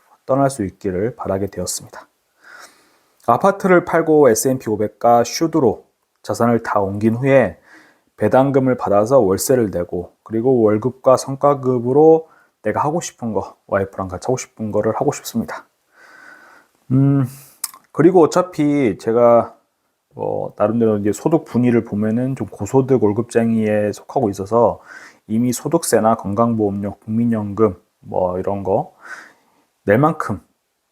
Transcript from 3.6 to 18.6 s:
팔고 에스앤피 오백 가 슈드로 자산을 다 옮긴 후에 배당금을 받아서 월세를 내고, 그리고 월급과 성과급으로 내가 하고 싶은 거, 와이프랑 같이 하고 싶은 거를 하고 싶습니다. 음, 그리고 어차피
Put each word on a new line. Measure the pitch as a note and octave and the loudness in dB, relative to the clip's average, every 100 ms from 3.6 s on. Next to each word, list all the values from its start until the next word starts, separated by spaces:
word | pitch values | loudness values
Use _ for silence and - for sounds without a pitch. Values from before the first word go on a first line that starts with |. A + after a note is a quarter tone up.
| F#3+ F3 F3 | 2 2 2
팔고 | E3 D#3 D3+ C3+ | -2 2 4 4
에스앤피 | A2 C3+ B2+ A2+ | 4 0 -4 -4
오백 | G#2 G#2 - | -4 -6 0
가 | A#2+ A#2+ | 2 2
슈드로 | A#2 - E3 D#3+ A#2 F2+ _ _ _ _ | 2 -2 -2 2 0 0 _ _ _ _
자산을 | - G#2 A#2 A#2 | -8 -2 0 0
다 | - G#2 | -2 -2
옮긴 | G2 G2+ A2 A#2 | -2 0 -2 0
후에 | C3+ C3+ G2 - _ - _ _ _ - | 2 4 2 -4 _ -20 _ _ _ -4
배당금을 | G#2+ C3 C#3 C3+ C3 B2 | 0 2 2 2 0 -2
받아서 | G2 G2+ G#2+ C#3 | 0 0 4 2
월세를 | F#2+ F#2+ - B2 G#2 | 2 0 0 0 0
내고, | F2 F2 F2+ F2 _ | -4 -6 -8 -10 _
그리고 | - A2+ B2+ B2 | -8 -2 0 2
월급과 | G#2+ G#2+ B2 - C3 B2 | 2 2 -2 0 2 2
성과급으로 | - C3+ C#3+ C#3 B2+ B2 A#2+ C#3+ D#3+ D#3+ D#3+ _ _ _ | 0 -2 0 0 0 -2 2 4 6 4 0 _ _ _
내가 | G#2+ G#2 | -6 -4
하고 | D3 E3+ | -4 -4
싶은 | - - A#2 | -8 -10 -6
거, | G2 - - - | -6 -8 -14 -4
와이프랑 | G2 G2 - F#2+ | -4 -4 -8 -8
같이 | F2+ - | -8 -4
하고 | B2+ | -6
싶은 | - - G#2+ | -6 -10 -6
거를 | G#2 A2 - | -2 -2 -2
하고 | - | -4
싶습니다. | - - A2+ - - - _ _ _ - - - - - _ _ _ - | -4 -8 -8 -8 -12 -18 _ _ _ -20 -20 -20 -20 -20 _ _ _ -2
음, | C3 C#3 C#3 B2 - - _ - - _ | 2 4 2 -2 -8 -20 _ -14 -14 _
그리고 | - E3 F3+ | 2 4 6
어차피 | D3 F3+ F3 - | 4 2 -2 -2